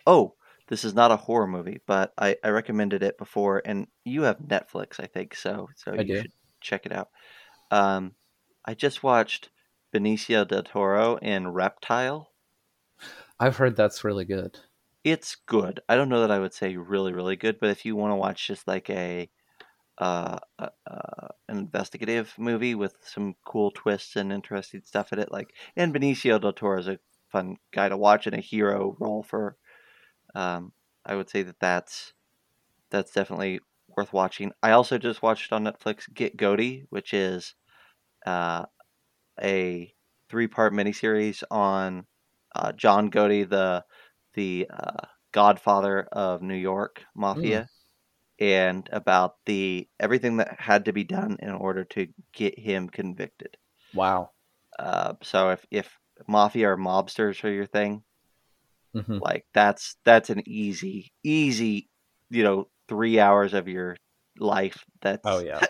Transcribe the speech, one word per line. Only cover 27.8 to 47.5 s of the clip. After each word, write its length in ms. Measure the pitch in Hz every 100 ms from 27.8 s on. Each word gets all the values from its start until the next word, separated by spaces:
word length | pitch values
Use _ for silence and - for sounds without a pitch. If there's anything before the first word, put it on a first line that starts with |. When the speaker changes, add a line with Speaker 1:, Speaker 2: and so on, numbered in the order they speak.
| 98
Speaker 1:
to 60 | 98
watch 300 | 104 104 110
and 80 |
a 60 | 107
hero 560 | - 110 101 98 98 98
role 240 | 107 107
for, 340 | 104 107 104 - _ - _ _ _ _ _
um, 380 | 98 92 87 87 _ _ _
I 100 | -
would 140 | 98 92
say 120 | 101
that 180 | 90 -
that's, 520 | 92 90 - - - _ _ _ _ _ _ _ _
that's 220 | 101 -
definitely 480 | 101 95 90 95 92 - _ _
worth 240 | - 101
watching. 400 | 95 95 - 101 -
I 100 | 113
also 260 | 113 120 123
just 240 | 117 107
watched 300 | 113 110 -
on 120 | 110
Netflix 480 | 107 - 107 110 -
Get 240 | - 117 -
Goaty, 500 | 101 101 123 131 139
which 220 | 101 -
is, 400 | 101 95 92 - - _ _ _ _ _ _ -
uh, 380 | 90 85 85 - _ _ _ _ _ _ -
a 520 | 98 95 90 87 87 _ _ _ _
three-part 440 | 113 110 - 107
miniseries 680 | 104 104 101 110 107 107 98 -
on, 540 | 110 98 95 95 92 - _ _ _ _
uh, 180 | - -
John 380 | - 110 101 104
Gotti, 360 | - 104 104 95
the, 360 | 98 95 90 - - - _ _
the, 320 | - 95 90 -
uh, 360 | - - - - _ _
godfather 800 | 104 104 101 - 98 98 98 98
of 320 | 107 95 90
New 120 | 92 95
York 480 | 92 95 104 - -
mafia, 540 | - 101 143 135